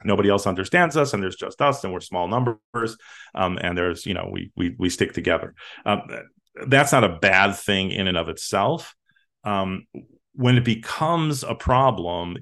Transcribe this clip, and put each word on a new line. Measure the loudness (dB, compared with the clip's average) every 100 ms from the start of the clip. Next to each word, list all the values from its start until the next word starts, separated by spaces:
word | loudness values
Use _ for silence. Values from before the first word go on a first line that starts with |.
nobody | -2 2 4
else | 2 2
understands | -2 0 2 2 2
us | 0
and | 0
there's | -4 -6
just | -10 -2
us | 0 0
and | -4
we're | -8
small | -6 -4 -2
numbers, | 0 -2 -4 _ -6 -6 -8 -20 -20 -12 -4
um, | -2 -2
and | -4 0
there's, | 0 -2
you | -4
know, | -6 -6
we, | -8 -8 -2
we, | -2 0
we | -2
stick | 0 -2
together. | -2 0 0 -2 -14 -20 -8 -2
Um, | -2 -4 -14 -16 _ _ -12 2
that's | 4 6
not | 6
a | 4 4
bad | 4 4 4
thing | 2 -2 0 0
in | -2 -2
and | -2
of | -4
itself. | -6 -4 0 0 0 -6 -20 _ _ _ _
Um, | -4 -2 -2 -6 -12 -20 -20 _ _
when | 0 4 4
it |
becomes | 4 -2 -4 -4 -2 0 -2 -4
a | -6
problem | -6 2 4 4 2 -4 -4 -6 -8